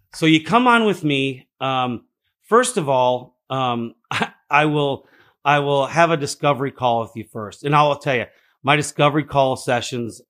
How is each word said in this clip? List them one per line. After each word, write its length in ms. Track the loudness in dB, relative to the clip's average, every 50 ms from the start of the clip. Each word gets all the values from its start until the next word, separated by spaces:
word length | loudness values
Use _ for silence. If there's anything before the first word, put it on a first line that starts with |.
| _ _ -6
So 120 | 0 2
you 180 | 4 4 2 2
come 240 | 2 0 2 4
on 180 | 4 4 4 2
with 180 | 0 0 -2 -2
me. 440 | -2 -2 -2 -2 -4 -6 -10 -16 _ _ -6
Um, 460 | -4 -4 -2 -2 -2 -4 -4 -8 -10 _ _ _ _ _ _ _ _
first 340 | 2 2 2 2 2 -2
of 120 | -4 -2 0
all, 480 | 2 2 2 2 0 -2 -6 -12 _ _ _ -8
um, 440 | -6 -4 -2 -2 -4 -4 -6 -8 -12 _
<laughs> 100 | _ -8
I, 200 | -6 -6 -6 -6 -8 _ _ -2
I 160 | 0 2 2
will, 420 | 2 0 0 -2 -2 -4 -6 _ _ _ _ _ _ _ _ -2
I 160 | 0 0 0
will 260 | 0 0 0 0 0
have 240 | 0 2 2 2 2
a 80 | 2
discovery 540 | 0 -2 -6 -6 -2 -2 -2 0 -2 -4 -8
call 300 | -4 -2 -2 0 0 0
with 100 | -4 -6 -10
you 100 | -14 -14 _
first. 320 | -12 -12 -12 -12 -12 -8 -2
And 120 | 2 2
I 80 | 4 4
will 140 | 2 0
tell 180 | -2 -2 -2 -2
you, 100 | -2 -4 -6 _ _ _ _ _ _ 2
my 120 | 2 2
discovery 480 | 2 0 -2 0 0 2 2 2 0 -2
call 320 | 0 0 2 2 2 0
sessions 640 | -2 -2 -2 -2 -2 -2 -6 -8 -8 -8 -8 -10 -16 _